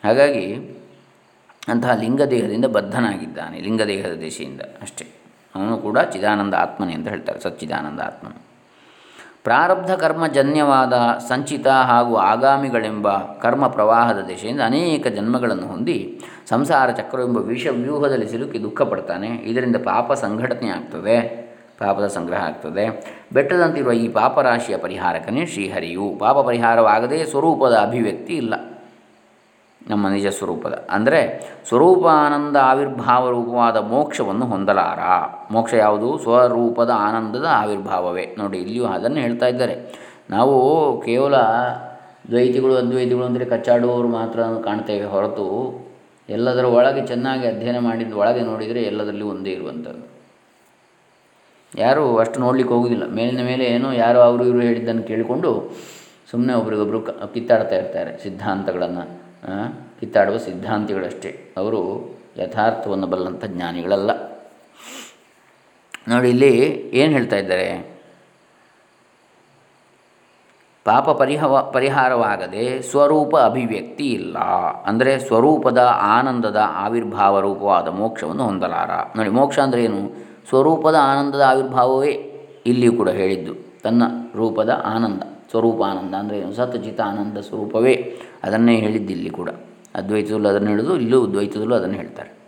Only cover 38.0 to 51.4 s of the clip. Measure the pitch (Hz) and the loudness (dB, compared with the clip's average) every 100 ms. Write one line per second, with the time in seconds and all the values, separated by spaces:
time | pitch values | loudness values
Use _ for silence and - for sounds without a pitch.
38 | 90 90 - 107 101 95 87 117 117 92 | -2 -4 -8 -8 -6 -6 -6 -4 -4 -2
39 | 113 151 120 120 123 123 120 82 - - | -2 -2 -2 0 0 2 -2 -4 -12 -18
40 | - - - 95 127 135 127 160 147 117 | -20 -20 -6 2 4 6 4 4 2 0
41 | - 117 139 139 110 113 123 113 - - | -2 0 4 4 4 2 0 -4 -12 -18
42 | - - - 117 127 131 131 131 120 127 | -20 -20 -2 2 2 2 2 2 0 0
43 | 120 123 123 120 120 117 131 120 123 123 | 0 0 0 -2 -2 -2 2 2 2 0
44 | 120 113 113 117 113 113 113 107 104 104 | 0 -2 -4 -2 -2 -2 -4 -6 -4 -4
45 | 104 98 107 107 95 104 127 127 - - | -2 -2 -2 -4 -4 -4 -6 -10 -18 -20
46 | _ _ - 107 123 123 127 120 127 139 | _ _ -10 -2 0 0 4 4 4 2
47 | 135 123 131 131 123 110 120 123 120 113 | -4 -4 -4 -2 -4 -4 -4 -2 -2 -4
48 | 110 107 104 123 113 110 110 120 110 104 | -6 0 0 0 -2 -6 -6 -4 -4 -4
49 | 104 104 104 92 98 92 - 80 - - | -6 -6 -8 -8 -8 -8 -8 -10 -14 -16
50 | - - _ _ _ _ _ _ _ _ | -18 -20 _ _ _ _ _ _ _ _
51 | _ _ _ _ | _ _ _ _